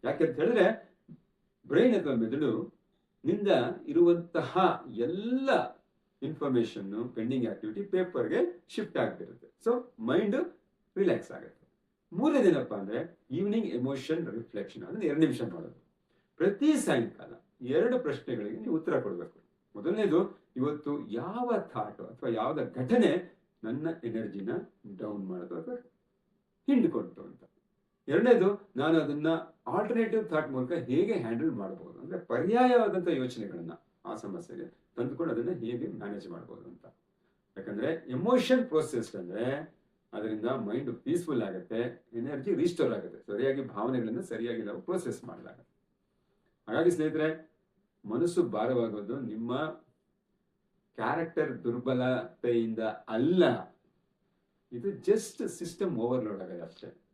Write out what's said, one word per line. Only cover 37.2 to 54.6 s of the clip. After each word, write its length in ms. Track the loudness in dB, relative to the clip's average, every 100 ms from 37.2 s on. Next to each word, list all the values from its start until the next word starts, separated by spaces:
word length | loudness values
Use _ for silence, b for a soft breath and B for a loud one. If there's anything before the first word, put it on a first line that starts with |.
| _ _ _ -14
ಯಾಕಂದ್ರೆ 520 | -8 -4 -2 -2 -4
ಎಮೋಷನ್ 580 | -2 4 4 6 2 4
ಪ್ರೊಸೆಸ್ 480 | 0 0 -2 -4 -8
ಅಂದ್ರೆ 680 | -8 -4 -2 -2 -6 _ _ _ _
ಅದರಿಂದ 320 | -8 -6 -2 -2
ಮೈಂಡ್ 540 | -2 -2 -4 -4 -8
ಪೀಸ್‌ಫುಲ್ 440 | -2 -2 0 -2
ಆಗುತ್ತೆ, 640 | -2 -6 -6 -4 -4 -6 _
ಎನರ್ಜಿ 420 | -8 -6 -4 -2 2
ರಿಸ್ಟೋರ್ 380 | 2 2 0
ಆಗುತ್ತೆ, 380 | 0 -6 -14 -8
ಸರಿಯಾಗಿ 360 | -2 0 0 -4
ಭಾವನೆಗಳನ್ನ 540 | -4 -2 0 -2 -4
ಸರಿಯಾಗಿ 400 | -6 -6 -4 -4
ನಾವು 200 | -6 -8
ಪ್ರೊಸೆಸ್ 420 | -4 -4 -4 -8
ಮಾಡಿದಾಗ. 360 | -10 -14 -16 -20 -20 _ _ _ _ _ _ _ _ _ -4
ಹಾಗಾಗಿ 240 | 2 4
ಸ್ನೇಹಿತರೆ, 600 | 4 0 2 0 -2 -10 _ _ _ _ _ -6
ಮನಸ್ಸು 380 | 0 0 2
ಭಾರವಾಗೋದು 760 | 0 2 0 2 0 -4 -6 -6
ನಿಮ್ಮ 380 | -6 -6 -4 -4 -4 -8 _ _ _ _ _ _ _ _ _ _ _ -6
ಕ್ಯಾರೆಕ್ಟರ್ 680 | -2 -2 -2 0 -2 -2
ದುರ್ಬಲತೆಯಿಂದ 1160 | -2 -2 0 2 2 0 -2 -4 2 2 2 0 -4 -4 -4
ಅಲ್ಲ, 640 | 2 4 6 6 4 -4 _ _ _ _ _ _ _ _ _